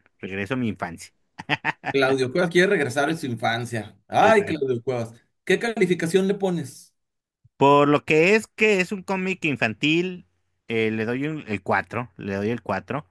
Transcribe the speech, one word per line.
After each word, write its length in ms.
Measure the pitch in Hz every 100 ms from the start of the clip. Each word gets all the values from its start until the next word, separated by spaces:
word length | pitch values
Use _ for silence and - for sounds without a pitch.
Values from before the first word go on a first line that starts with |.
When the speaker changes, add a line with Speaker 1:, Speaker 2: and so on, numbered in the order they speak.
| _ _
Speaker 1:
regreso 360 | - 98 101
a 20 | 131
mi 120 | 117
infancia. 440 | 90 87 85 - _ _ -
<laughs> 460 | - 147 151 - 147
Speaker 2:
Claudio 380 | 139 131 135 127
Cuevas 180 | 175 175
quiere 180 | 175 190
regresar 400 | 196 127 135 143
a 60 | 165
su 100 | 135
infancia. 720 | 113 117 117 120 117 104 - _
Ay, 360 | 120 202 220
Speaker 1:
Exacto. 0 |
Speaker 2:
Claudio 380 | 202 156 135 120
Cuevas, 300 | 135 123 113 - _ _
¿qué 140 | - 185
calificación 680 | 233 226 180 170 165 190 190
le 80 |
pones? 600 | 196 196 175 123 - - _ _ _ _ _ _ -
Speaker 1:
Por 320 | 135 143 147
lo 160 | 147
que 300 | - 156 170 220
es 100 | 220
que 340 | - 214 196
es 120 | 180
un 100 | 196
cómic 420 | 180 190 185 190
infantil, 840 | 160 131 117 107 147 165 185 180 - _ _ _ -
eh, 220 | 113 110
le 140 | 110
doy 220 | 110 123 147
un, 180 | 156 -
el 140 | 101
cuatro, 480 | - 101 98 110 123 -
le 180 | 101 98
doy 140 | 104
el 120 | 120
cuatro. 440 | - 95 - 131 -